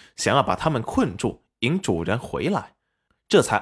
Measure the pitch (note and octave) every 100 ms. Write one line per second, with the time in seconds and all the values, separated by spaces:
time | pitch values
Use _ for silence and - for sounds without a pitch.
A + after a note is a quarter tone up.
0 | - - - C3+ - - D#3+ C3 A#2 -
1 | E3+ F#2 A2+ - _ _ A#2+ F#3 - E2+
2 | E2 A2+ - D2 C3+ F#3 - _ _ _
3 | _ _ - F#3+ - G#2